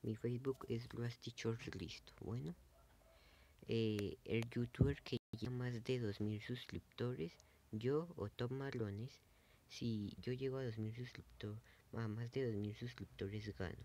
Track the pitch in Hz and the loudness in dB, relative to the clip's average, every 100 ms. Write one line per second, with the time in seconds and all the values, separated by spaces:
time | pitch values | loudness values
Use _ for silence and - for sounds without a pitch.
0 | 113 110 120 120 135 131 - 117 120 - | 0 0 0 2 2 0 0 -2 -2 -2
1 | 120 117 - - 117 113 - 95 101 - | -2 -2 -8 0 2 2 -2 -4 -4 -6
2 | - - - 117 147 175 - - - - | -12 -8 -2 -2 -2 -6 -12 -20 -20 -20
3 | - - - - - - - 113 113 107 | -20 -20 -20 -20 -20 -20 0 4 4 4
4 | 101 - - 113 117 123 120 - 131 139 | 2 -2 0 2 2 0 -2 6 6 6
5 | - 123 _ 113 127 123 123 120 117 127 | -2 -4 _ -4 -2 0 0 -2 0 2
6 | 113 101 107 107 - 123 - - - - | 2 0 0 0 -2 -6 -4 -8 -8 -2
7 | 123 127 165 - - - - 110 120 147 | -2 0 -4 -6 -20 -20 -6 0 4 4
8 | 170 170 101 - 123 131 139 127 107 101 | 2 -2 -4 0 -2 0 -2 0 0 0
9 | 123 - - - - - - - 120 110 | -6 -10 -20 -20 -20 -20 -16 -2 0 2
10 | 101 - - 127 131 131 131 110 110 117 | 0 -2 -4 0 0 0 0 0 -2 -2
11 | 123 - - - 107 107 - - - 120 | -6 -8 -14 -6 -4 -4 -10 -20 -6 -2
12 | 113 107 117 131 127 104 104 104 120 - | 0 0 0 2 2 4 2 0 -6 -4
13 | 95 - 98 107 107 98 92 - | -10 -4 -2 -2 -4 -2 -2 -2